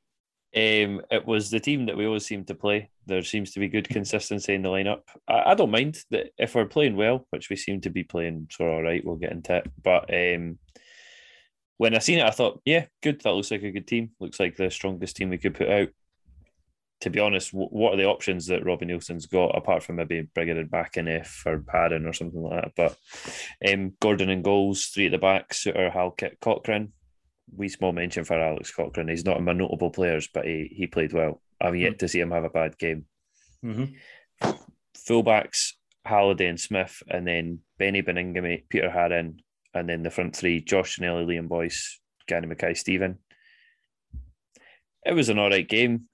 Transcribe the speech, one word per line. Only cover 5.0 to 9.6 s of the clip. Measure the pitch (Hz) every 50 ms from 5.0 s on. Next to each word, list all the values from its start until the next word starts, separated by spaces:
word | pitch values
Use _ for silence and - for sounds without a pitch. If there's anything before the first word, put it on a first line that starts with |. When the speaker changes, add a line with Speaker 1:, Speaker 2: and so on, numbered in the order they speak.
| - - - - _ -
Speaker 1:
I, | 113 117 - -
I | 190
don't | 214 190 117
mind | 104 113 131 147 156 - - _
that | 117 - - - - -
if | - 117 -
we're | 123 110
playing | - - 156 151 135 104
well, | 95 107 110 123 131 127 _
which | - - - -
we | 101
seem | 95 - - 101 95
to | - 95
be | 85 92 87
playing | - - 85 85 85 82 80 80 78
sort | - - 87 85
of | 80
all | 80 80
right, | 82 85 85 -
we'll | - 85
get | 78 85 80
into | - 85 82 - 90
it. | 87